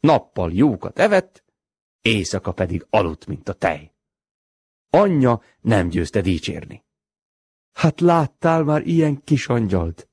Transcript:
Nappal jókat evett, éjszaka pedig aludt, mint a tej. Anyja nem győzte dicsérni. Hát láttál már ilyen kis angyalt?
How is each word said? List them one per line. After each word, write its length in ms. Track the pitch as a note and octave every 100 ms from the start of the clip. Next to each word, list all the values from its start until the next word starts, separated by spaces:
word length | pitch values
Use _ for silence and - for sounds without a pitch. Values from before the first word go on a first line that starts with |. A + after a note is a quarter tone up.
Nappal 520 | D3 C#3+ - - F2
jókat 460 | F2 C#3+ G#2 - -
evett, 460 | G3+ G3+ - _ _ _ _ _ _ _
éjszaka 520 | - A2 F2+ F#2+ -
pedig 340 | F2 F#2 F2 -
aludt, 360 | G#2+ F2 D#2+ -
mint 220 | - -
a 40 |
tej. 400 | - F#2+ D2 D#2+ _ _ _ _ _ _ _ _ _ _
Anyja 520 | E3 G3+ D#3+ B2+ A#2 _ _
nem 280 | - A2 F2
győzte 320 | F2 E2+ G#2+
dicsérni. 640 | F#2+ E2+ - D2+ D2 - _ _ _ _ _ _ _ _ _
Hát 280 | - E3 -
láttál 640 | F3 E3+ D3 _ E3 E3
már 220 | D3+ D3+ -
ilyen 360 | E3 D#3 C#3+
kis 220 | - C#3+ -
angyalt? 600 | A#2+ G#2+ F#2+ E2 E2 -